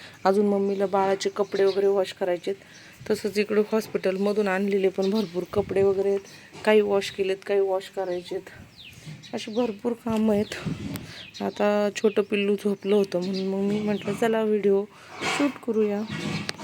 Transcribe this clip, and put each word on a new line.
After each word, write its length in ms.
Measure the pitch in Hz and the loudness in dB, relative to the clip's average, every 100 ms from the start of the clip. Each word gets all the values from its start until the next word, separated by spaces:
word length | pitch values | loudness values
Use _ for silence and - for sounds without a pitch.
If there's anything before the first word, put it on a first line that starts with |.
| - - 190 | -18 -2 2
अजून 200 | 196 208 | 4 4
मम्मीला 400 | 202 196 196 196 | 2 0 0 0
बाळाचे 440 | 196 196 196 196 | 2 2 0 -2
कपडे 340 | 196 202 196 | -2 -2 2
वगैरे 240 | 196 190 196 | 2 4 2
वॉश 260 | 196 190 | 2 0
करायचेत. 420 | - 185 175 190 196 - - - - - | -2 -2 -2 -4 -8 -12 -20 -20 -12 -4
तसंच 280 | 214 214 190 | -2 -2 -2
इकडं 240 | 208 208 208 | 0 2 2
हॉस्पिटलमधून 760 | 220 214 185 190 190 202 208 202 | 0 -2 -2 0 0 0 0 0
आणलेले 420 | 185 202 196 185 | 0 0 2 0
पण 200 | 185 190 | 0 0
भरपूर 340 | 214 190 175 | 0 -2 -4
कपडे 400 | 180 208 196 190 | -4 -2 0 2
वगैरे 260 | 196 190 196 | 2 2 0
आहेत, 100 | 196 - - - - - | -2 -4 -20 -20 -4 4
काही 160 | 214 | 4
वॉश 280 | 202 202 196 | 4 0 -2
केलेत, 280 | - 190 190 - | -4 -2 -2 0
काही 140 | 202 | 2
वॉश 300 | 196 190 196 - | 2 0 -4 -6
करायचेत, 460 | 185 180 175 185 - - - - - - - - - | -4 -4 -6 -10 -10 -20 -20 -20 -20 -18 -18 -16 -10
अशी 180 | 226 - | -10 -6
भरपूर 420 | 214 240 202 240 | -2 -2 -2 -6
कामं 420 | 233 233 220 220 208 | -4 -2 2 4 2
आहेत. 200 | 214 - - - - - - - - - | 0 -4 -8 -6 -8 -8 -10 -16 -16 -6
आता 480 | 202 - 208 208 208 202 | -6 0 2 4 0 2
छोटं 260 | 214 208 | 2 2
पिल्लू 340 | 202 208 202 202 | 0 0 0 0
झोपलं 400 | 208 196 196 208 | 0 -2 2 2
होतं 240 | 196 175 | 2 0
म्हणून 280 | 180 190 190 | -2 -2 -2
मग 120 | 190 | 0
मी 200 | 202 208 | 0 0
म्हटलं, 340 | 214 202 208 | 0 -2 -2
"चला 300 | 202 226 220 | 0 2 2
व्हिडिओ 420 | 214 214 196 196 208 - - - - - | 2 2 4 2 0 -10 -18 -8 -4 0
शूट 140 | 285 - - | 0 0 -2
करूया." 340 | 220 214 202 220 - - - - - | 0 2 0 -4 -6 -4 -6 -6 -8